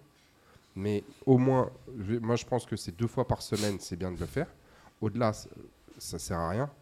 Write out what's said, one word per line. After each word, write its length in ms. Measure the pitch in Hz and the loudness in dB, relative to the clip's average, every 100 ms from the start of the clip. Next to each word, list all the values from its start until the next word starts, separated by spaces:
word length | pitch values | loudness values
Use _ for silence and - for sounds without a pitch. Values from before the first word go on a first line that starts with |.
| - _ _ _ _ - _ 95 | -12 _ _ _ _ -20 _ -4
mais 260 | 104 104 - - | 0 0 -2 -2
au 140 | - 127 | 6 6
moins, 320 | 127 131 117 - - 127 | 8 4 2 -2 -14 -8
je 40 | 98 | -4
vais, 60 | 117 | -2
moi, 160 | 113 120 | 2 0
je 80 | |
pense 220 | - 123 - | 0 -2 -2
que 100 | 110 | -6
c'est 180 | - | -6
deux 120 | 85 117 | -2 -2
fois 200 | - 120 | 0 0
par 140 | 110 | 0
semaine, 360 | - 104 104 95 | -2 0 0 -2
c'est 160 | - 85 | -6 -6
bien 160 | 92 | -4
de 80 | 85 | -4
le 60 | 87 | -4
faire. 220 | 135 - - - - - - | -4 -4 -8 -20 -20 -20 -4
Au-delà, 320 | 110 117 113 | -2 2 0
ça, 160 | 107 - - - _ - - | 0 -6 -16 -18 _ -20 -16
ça 200 | - 85 | -10 -8
sert 200 | - 87 | -4 -2
à 120 | 82 | 0
rien. 200 | 101 143 - | 0 -2 -6